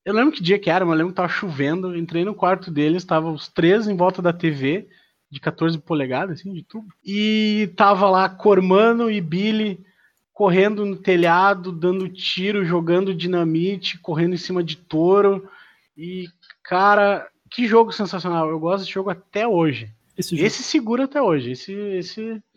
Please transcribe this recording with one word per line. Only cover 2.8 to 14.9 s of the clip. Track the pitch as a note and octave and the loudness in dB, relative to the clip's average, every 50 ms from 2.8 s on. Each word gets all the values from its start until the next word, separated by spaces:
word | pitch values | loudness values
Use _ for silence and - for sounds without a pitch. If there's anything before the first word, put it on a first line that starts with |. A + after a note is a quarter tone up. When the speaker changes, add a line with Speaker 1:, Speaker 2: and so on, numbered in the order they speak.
| D3 D#3 E3+ F3+ F3 | 0 0 0 -2 -2
Speaker 1:
tava | - E3+ D#3+ D#3+ E3 | -2 -2 -2 0 -2
os | D#3 D3 - - | -6 -8 -10 -10
três | - - E3 E3+ G3 A#3 A3 G#3+ | -2 2 4 4 4 2 2 0
em | G3 | 0
volta | E3+ F3 F#3 F#3 G3 | 0 2 0 0 0
da | F3 F3 | 0 -2
T | E3+ F3 E3+ D#3+ | -2 0 -2 -2
V, | D3 C3+ C3 C3+ E3 G#3+ - - _ _ _ _ _ _ _ _ | -2 -2 -2 -2 -2 -2 -6 -10 _ _ _ _ _ _ _ _
de | C#3+ C#3+ | -16 -10
quatorze | - G#3+ - - D#3+ E3 E3 D3+ | -8 -6 -4 -2 0 -2 -2 -2
polegadas, | - - E3+ D3 C3+ B2+ B2+ C#3 F#3 F#3+ D3+ - | -4 -4 -4 -2 -2 -2 -4 -4 -4 -6 -8 -10
assim, | - G3 | -12 -14
de | F#3+ E3 | -14 -14
tubo. | - _ - A3+ G#3+ F#3+ - _ - | -16 _ -16 -18 -18 -18 -20 _ -10
E | F#3+ G3+ G#3 G#3+ G#3+ G#3+ G#3+ G#3+ G#3+ G#3+ G#3+ G#3+ - - | -6 -4 -2 0 0 0 0 0 0 0 0 -2 -2 2
tava | - G#3 G3+ G3+ F#3 G3+ G3 | 4 4 4 6 6 4 4
lá | F#3+ F#3 F#3+ F#3 | 4 4 2 0
Cormano | F#3+ - - G#3+ G3 F#3 F#3 F#3 F#3 G3+ A3 A#3 A#3 A#3 A#3 A3+ | -2 0 4 4 4 6 6 6 6 6 6 6 4 2 0 0
e | G#3 G3+ | -2 -2
Billy | E3+ D3 E3 F#3 G3+ A3 G#3+ G#3+ G#3+ G#3 F3+ - - _ _ _ _ _ _ _ _ _ _ | -4 -4 -2 -2 0 0 0 0 -2 -2 -4 -8 -12 _ _ _ _ _ _ _ _ _ _
correndo | - G#3 F#3 E3+ F#3 G3 G#3+ A3 G3+ G#3 | 0 2 4 4 4 4 2 2 -2 -4
no | G3+ F#3+ | -4 -6
telhado, | - - F#3+ F3+ F3 F3 E3+ E3+ F3+ F#3+ G3+ G3+ F#3 F3 F#3 | -4 0 0 2 4 4 4 4 4 4 4 2 0 -4 -10
dando | F3 D#3+ E3+ F3+ F#3 F#3+ F#3+ F#3 | -6 -2 -2 0 0 -2 -4 -8
tiro, | F#3 - - - - F3+ F#3 G3+ G#3 G3+ F#3 | -8 -8 -8 -6 -6 -4 -4 -2 -2 -2 0
jogando | D#3+ F3 E3+ E3 E3 E3+ F#3 G3 G3 F#3 | 0 0 0 0 0 0 0 0 -2 -4
dinamite, | D#3+ E3 F3+ F3+ F3 E3+ D#3+ D#3+ E3 F3 G3 G3+ F#3+ - - - - | -4 -4 -2 -2 0 0 0 0 0 0 -2 -4 -4 -6 -10 -10 -10
correndo | - - D#3 D#3 E3+ F3+ F3+ | -8 -6 -2 0 0 0 -2
em | E3+ | -4
cima | - - F#3 F3+ | -6 -4 -4 -4
de | E3+ D#3 D#3 | -4 -4 -8
touro. | - _ - | -14 _ -4